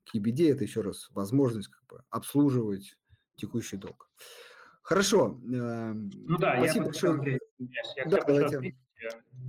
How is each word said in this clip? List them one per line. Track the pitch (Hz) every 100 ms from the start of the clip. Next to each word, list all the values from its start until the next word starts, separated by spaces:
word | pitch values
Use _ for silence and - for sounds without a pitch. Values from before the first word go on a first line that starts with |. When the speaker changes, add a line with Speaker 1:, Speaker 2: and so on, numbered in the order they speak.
| -
Speaker 1:
к | 113
ибиде. | 107 123 170
Это | 127 101
ещё | 113
раз | 98 - -
возможность | 101 98 135 131 110 98
как | _ _
бы | - -
обслуживать | 113 - 143 147 127 110 98 98 - _ _ _ -
текущий | 104 117 113 98
долг. | - - _ _ - - - - - _
Хорошо, | - 175 196 202 117 127 113
эм, | 127 120 117 113 110 101 98 147
Speaker 2:
Ну | 170
да, | 180 123
я | 156 -
Speaker 1:
спасибо | 156
Speaker 2:
поддержу, | - 180
Speaker 1:
большое. |
Speaker 2:
Андрей, | 151 135 131 - -
я, | 127 - - -
я | 156
Speaker 1:
Да, | 175 -
Speaker 2:
хотел |
Speaker 1:
давайте. | 143 147 143
Speaker 2:
отметить, | 127 - _ _
э, | - - _ 127